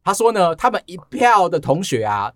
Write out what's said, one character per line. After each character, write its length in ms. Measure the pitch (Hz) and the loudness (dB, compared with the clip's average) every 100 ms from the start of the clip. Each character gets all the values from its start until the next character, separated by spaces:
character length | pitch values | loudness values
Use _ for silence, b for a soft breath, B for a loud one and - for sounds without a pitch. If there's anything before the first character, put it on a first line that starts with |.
他 100 | 185 | -4
说 200 | 196 233 | 0 0
呢， 220 | 220 170 | 2 0
他 140 | 160 240 | 0 -2
们 140 | 208 - | -2 -6
一 120 | 180 - | -16 -12
票 380 | - 240 214 175 | 0 4 4 2
的 120 | 165 | 0
同 220 | - 147 | -2 -2
学 220 | 196 123 | -2 -4
啊， 280 | 107 104 104 | -2 -4 -6